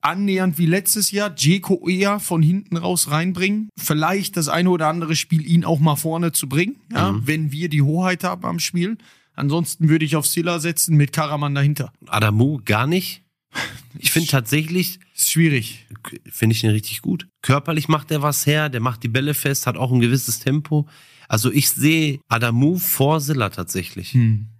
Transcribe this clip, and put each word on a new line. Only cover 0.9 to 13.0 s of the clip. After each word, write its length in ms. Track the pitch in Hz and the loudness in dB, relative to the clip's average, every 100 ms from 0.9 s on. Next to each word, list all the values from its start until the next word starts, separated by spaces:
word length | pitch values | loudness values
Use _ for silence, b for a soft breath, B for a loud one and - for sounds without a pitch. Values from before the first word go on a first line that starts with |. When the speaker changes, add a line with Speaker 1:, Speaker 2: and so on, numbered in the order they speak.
| 214 196 | -2 -2
Speaker 1:
Jahr, 220 | 202 208 | -2 -4
Dzeko 540 | 151 131 196 - 196 170 | 0 2 2 2 -2 0
eher 300 | 185 196 202 | 0 0 0
von 240 | - 170 | -2 2
hinten 340 | 156 185 - 170 | 2 2 -4 -6
raus 340 | 180 180 - | -2 -2 -2
reinbringen. 580 | 151 180 175 190 208 214 - | -2 -2 -2 -2 -2 -4 -8
Vielleicht 580 | - 151 160 196 190 - | -2 0 2 -2 -4 -4
das 120 | 147 | -2
eine 220 | 160 180 | 2 2
oder 180 | 175 156 | 2 0
andere 260 | 165 160 | -2 -2
Spiel 320 | 156 - 165 156 | -4 0 0 4
ihn 180 | 170 | 2
auch 140 | - 160 | 2 2
mal 160 | 156 147 | 2 2
vorne 360 | 165 165 170 | -2 -2 -2
zu 160 | - 135 | -2 -2
bringen, 280 | 139 196 277 _ | -2 -2 -4 _
ja, 200 | 208 120 | -2 0
Speaker 2:
Mhm. 100 | 101 117 | 0 -2
Speaker 1:
wenn 260 | 156 156 | -2 -2
wir 160 | 143 170 | -4 -2
die 140 | 147 | 2
Hoheit 420 | 139 165 185 180 | 2 2 0 -2
haben 200 | 180 180 | -4 -4
am 140 | 180 170 | -6 -4
Spiel. 400 | - 175 180 226 b b b | -4 -2 -2 -4 b b b
Ansonsten 540 | - 139 160 170 - 160 | -4 -2 0 -2 0 4
würde 160 | 160 | 4
ich 120 | 156 156 | 2 0
auf 100 | 139 | 0
Silla 320 | - 170 170 | -2 -2 -2
setzen 380 | 165 165 - 156 | -4 -2 2 4
mit 160 | 143 | 4
Karaman 420 | - 151 147 147 | 0 -2 -2 -2
dahinter. 380 | 139 139 147 120 _ - | 2 0 0 -6 _ -6
Speaker 2:
Adamu 520 | 107 110 107 135 147 | 0 2 4 2 0
gar 220 | 104 107 131 | 0 0 2
nicht? 360 | 180 | 0